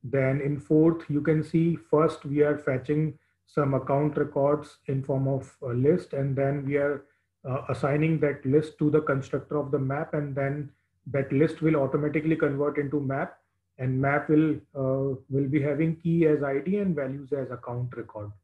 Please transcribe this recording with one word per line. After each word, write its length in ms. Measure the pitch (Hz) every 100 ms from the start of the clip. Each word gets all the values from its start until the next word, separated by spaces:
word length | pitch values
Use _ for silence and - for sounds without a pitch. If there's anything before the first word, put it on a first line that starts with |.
Then 380 | 120 135 131 139
in 180 | 143 147
fourth, 480 | - 156 165 165 -
you 140 | 147
can 200 | 151 156
see 340 | 151 165 165 160
first 500 | - 151 160 156 147
we 160 | 147
are 160 | 147 147
fetching 600 | - 127 123 151 156 139 _ _ _
some 260 | - 139
account 460 | 135 135 139 147 147
records 580 | 147 147 139 147 147 - -
in 160 | 135
form 240 | 131 135 135
of 280 | 135 - _
a 100 | 127
list, 400 | 120 139 175 -
and 240 | 139 139 135
then 300 | 139 143 135
we 100 | 143
are, 300 | 143 139 - _ _ _ 139
uh, 140 | 135 131
assigning 500 | 127 143 147 160 156
that 240 | 143 139
list 320 | 131 147 151 -
to 100 | 151
the 100 | 151
constructor 560 | 151 139 - 139 - 147
of 140 | 139
the 80 | 139
map, 340 | 131 143 160
and 220 | 156 147
then 360 | 139 139 147 143 _ _ _ -
that 260 | 139 135
list 300 | 139 156 -
will 140 | 156 151
automatically 600 | 135 147 147 151 156 156
convert 400 | 147 139 147 147
into 240 | 139 147
map, 380 | 135 135 180 - _ _ _ -
and 200 | 131 131
map 300 | 139 147 147
will, 280 | 151 156 143 _
uh, 420 | 139 131 135 139 131 _
will 180 | 135 139
be 140 | 151
having 340 | 143 143 165 160
key 300 | 170 170 156
as 160 | 151
I 160 | 139 139
D 180 | 160 208
and 180 | 196
values 380 | 147 131 139 135
as 180 | 143 123
account 460 | 120 - 120 123 120
record. 340 | 110 107 104 -